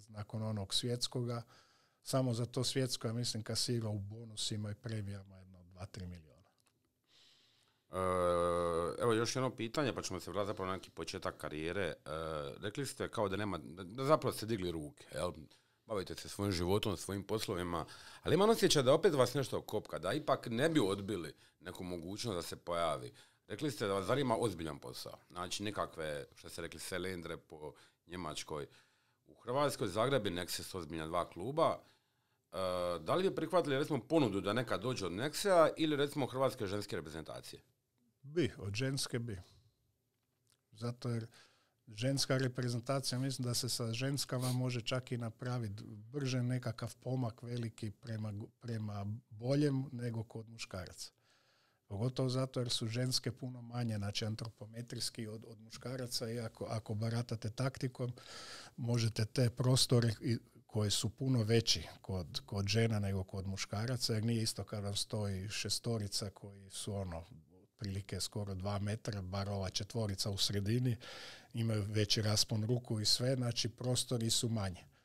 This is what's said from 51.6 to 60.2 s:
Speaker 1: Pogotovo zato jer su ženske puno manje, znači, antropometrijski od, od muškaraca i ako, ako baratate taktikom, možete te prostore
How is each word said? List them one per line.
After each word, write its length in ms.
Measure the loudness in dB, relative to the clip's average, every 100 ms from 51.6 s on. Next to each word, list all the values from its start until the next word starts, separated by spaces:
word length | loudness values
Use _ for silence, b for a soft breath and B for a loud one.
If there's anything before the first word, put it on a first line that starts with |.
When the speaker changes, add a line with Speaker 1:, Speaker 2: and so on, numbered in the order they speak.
| b b -8
Speaker 1:
Pogotovo 420 | -2 0 2 2
zato 320 | 2 0 -2
jer 100 | 0
su 160 | 0 0
ženske 460 | 0 2 0 0
puno 300 | -4 -8 -8
manje, 340 | -6 -2 0 0
znači, 280 | -2 -2
antropometrijski 1000 | -2 -2 -6 -10 -12 -10 -8 -6 -4 -4 -8
od, 180 | -8 -12
od 120 | -18
muškaraca 720 | -16 -12 -8 -6 -4 -4 -2
i 100 | -4
ako, 240 | -6 -6
ako 300 | -4 -4 -2
baratate 560 | -2 0 0 0 -4 -4
taktikom, 600 | 0 -2 0 -4 -2 -6 -6 B B B B B -4
možete 480 | 0 2 2 2
te 260 | 0 4 2
prostore 640 | 4 6 6 8 8 6 2